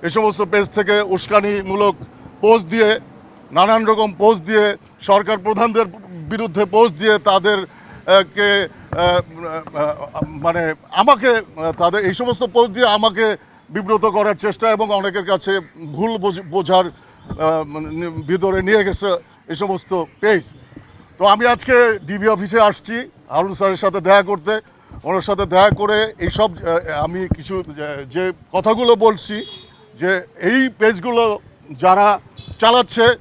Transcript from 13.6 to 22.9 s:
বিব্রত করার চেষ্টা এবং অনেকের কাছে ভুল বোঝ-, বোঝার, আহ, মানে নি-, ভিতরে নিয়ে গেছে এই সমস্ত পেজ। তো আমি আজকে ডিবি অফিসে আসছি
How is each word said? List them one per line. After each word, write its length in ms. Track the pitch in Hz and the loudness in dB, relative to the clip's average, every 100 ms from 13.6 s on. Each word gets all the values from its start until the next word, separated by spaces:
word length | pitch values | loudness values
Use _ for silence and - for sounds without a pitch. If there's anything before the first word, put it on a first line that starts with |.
| _ | _
বিব্রত 360 | 156 196 214 220 | -10 -2 0 2
করার 300 | 208 208 202 | 0 0 -2
চেষ্টা 360 | 214 190 226 | -4 -2 -2
এবং 200 | 214 214 | 0 0
অনেকের 340 | 202 196 185 185 | -2 -2 -6 -4
কাছে 340 | 196 - 196 156 156 160 | -4 -2 -4 -4 -18 -14
ভুল 240 | 147 220 220 | -6 -4 -2
বোঝ-, 260 | 196 180 | -4 -4
বোঝার, 420 | 185 175 175 185 180 | -6 -6 2 2 2
আহ, 760 | - _ _ - - 156 160 | -6 _ _ -16 -4 -2 -2
মানে 260 | 151 151 156 | -4 -10 -10
নি-, 340 | 156 170 160 | -8 -8 -10
ভিতরে 380 | 151 180 190 190 | -6 -2 -2 -2
নিয়ে 220 | 185 214 | 0 0
গেছে 240 | 202 185 202 175 - _ _ | 0 -4 -4 -4 -6 _ _
এই 80 | 160 | -8
সমস্ত 480 | 196 190 - 185 160 _ | -6 -6 -4 -6 -6 _
পেজ। 240 | 208 202 - - - - - - - _ | 0 0 -2 -20 -20 -20 -20 -20 -20 _
তো 80 | 196 | 2
আমি 200 | 214 240 | 4 4
আজকে 540 | 240 - 247 240 214 | 2 2 4 4 2
ডিবি 280 | 151 202 214 | -6 -2 0
অফিসে 320 | 214 196 226 | 0 0 2
আসছি 360 | 214 190 - | 2 2 -8